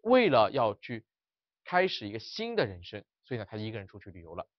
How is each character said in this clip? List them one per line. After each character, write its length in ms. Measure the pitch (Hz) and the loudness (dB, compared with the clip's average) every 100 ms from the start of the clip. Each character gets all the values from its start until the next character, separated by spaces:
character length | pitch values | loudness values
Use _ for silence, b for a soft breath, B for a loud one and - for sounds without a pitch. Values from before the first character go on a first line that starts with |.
为 280 | 226 254 220 | 6 6 8
了 200 | 127 104 | 6 4
要 240 | 131 113 | 4 0
去 320 | 101 - 117 _ _ _ _ _ _ | -2 -8 -10 _ _ _ _ _ _
开 240 | - 180 185 | -2 0 2
始 200 | - 104 | -2 -8
一 40 | |
个 60 | 110 | -8
新 380 | - - 226 226 | -10 -8 -4 -2
的 100 | 123 | -2
人 180 | 90 | -4
生， 220 | 85 104 - _ | -12 -14 -16 _
所 120 | _ 120 | _ -8
以 40 | |
呢， 60 | 101 | -8
他 120 | 107 | -8
一 120 | 107 | -6
个 80 | 110 | -8
人 100 | 95 | -12
出 120 | 104 | -16
去 100 | 98 | -18
旅 120 | 90 | -18
游 120 | 82 | -14
了。 140 | 85 - | -12 -12